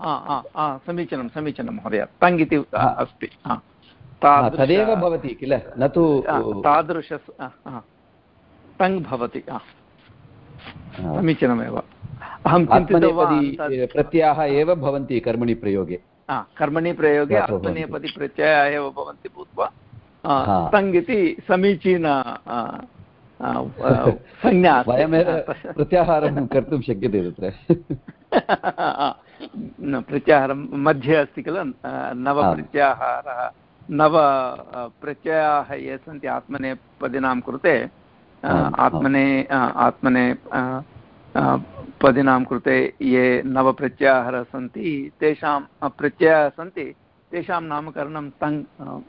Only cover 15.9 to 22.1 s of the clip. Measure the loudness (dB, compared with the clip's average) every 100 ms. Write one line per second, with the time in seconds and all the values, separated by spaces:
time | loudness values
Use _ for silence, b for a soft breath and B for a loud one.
15.9 | -8 -12 _ -8 -8 -8 -4 -2 0 -2
16.9 | 2 2 4 2 0 0 -2 -4 -4 -6
17.9 | -8 -10 -8 -8 0 2 4 2 0 -6
18.9 | -8 -12 -14 -18 -18 -12 -8 -8 -8 _
19.9 | -20 -20 _ -2 0 0 0 2 2 2
20.9 | 0 0 0 0 -2 0 2 2 2 2
21.9 | 2 2